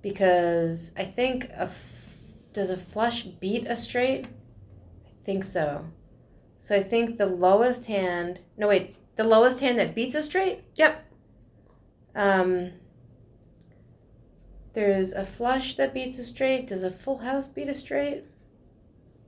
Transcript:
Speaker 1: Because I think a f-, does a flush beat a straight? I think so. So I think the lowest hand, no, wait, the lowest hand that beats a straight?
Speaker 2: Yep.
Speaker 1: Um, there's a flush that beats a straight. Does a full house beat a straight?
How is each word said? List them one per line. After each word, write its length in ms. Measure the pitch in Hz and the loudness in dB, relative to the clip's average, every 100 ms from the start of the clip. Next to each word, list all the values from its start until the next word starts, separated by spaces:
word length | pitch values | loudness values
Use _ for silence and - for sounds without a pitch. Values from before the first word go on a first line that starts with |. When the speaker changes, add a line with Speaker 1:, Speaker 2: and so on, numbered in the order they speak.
Speaker 1:
Because 880 | 208 202 190 180 170 170 165 165 - - | -8 2 4 6 4 2 0 -4 -8 -8
I 60 | |
think 420 | 185 - 254 254 - | -6 -2 -2 -2 -8
a 160 | - | -8
f-, 540 | 180 - - - - - - - - | -8 -8 -16 -16 -18 -18 -20 -20 -12
does 160 | 208 190 | -4 -4
a 80 | 185 | -4
flush 460 | - 208 233 233 | -6 -2 -2 -2
beat 420 | 185 - 190 233 - | -10 -8 -4 -4 -4
a 80 | |
straight? 520 | - - 247 254 269 - | -8 -4 0 0 -2 -6
I 840 | - - - - - - - - - | -18 -20 -20 -20 -20 -20 -20 -20 -14
think 200 | - 196 | -6 -4
so. 420 | 190 175 151 147 165 - - - - - _ _ | -2 -2 -2 -4 -10 -18 -20 -20 -20 -20 _ _
So 180 | - 202 | 0 0
I 60 | |
think 340 | 196 233 233 233 | 2 0 0 0
the 80 | |
lowest 640 | 196 175 180 202 247 247 - | 0 4 6 6 4 0 -4
hand, 540 | 202 185 175 175 180 - - | -2 0 -2 -4 -8 -16 -2
no, 100 | 208 | 4
wait, 280 | 190 - - _ - | 4 2 -16 _ -2
the 80 | |
lowest 360 | 220 220 247 247 | 6 8 6 4
hand 180 | 269 240 | 0 2
that 160 | 240 | 0
beats 200 | 220 247 | -2 -4
a 80 | 302 | -4
straight? 400 | 302 359 381 - - | -2 0 0 -4 -10
Speaker 2:
Yep. 280 | - 311 - - - _ _ - _ _ _ _ _ _ | 2 4 2 -16 -20 _ _ -20 _ _ _ _ _ _
Speaker 1:
Um, 580 | - 202 190 185 180 180 - - - - - - - - - - - - - - - - - - - - | 0 4 4 4 2 -2 -12 -20 -20 -20 -20 -20 -20 -20 -20 -20 -20 -20 -20 -20 -20 -20 -20 -20 -20 -10
there's 380 | 226 208 196 185 | 0 2 2 0
a 100 | - | -4
flush 500 | 190 - 240 262 262 - | -8 -4 0 0 -2 -2
that 180 | 269 | -2
beats 240 | 262 254 254 | -2 -8 -8
a 60 | |
straight. 420 | 233 - 262 262 254 | -12 -2 0 0 -2
Does 180 | 190 | -4
a 60 | 185 | -4
full 260 | 185 - 269 | -6 -6 -6
house 280 | 240 277 269 | -4 -4 -4
beat 200 | - 285 | -8 -8
a 40 | |
straight? 500 | 285 - 285 285 285 - _ - _ - _ _ _ _ _ | -8 -4 -2 -2 -6 -12 _ -20 _ -20 _ _ _ _ _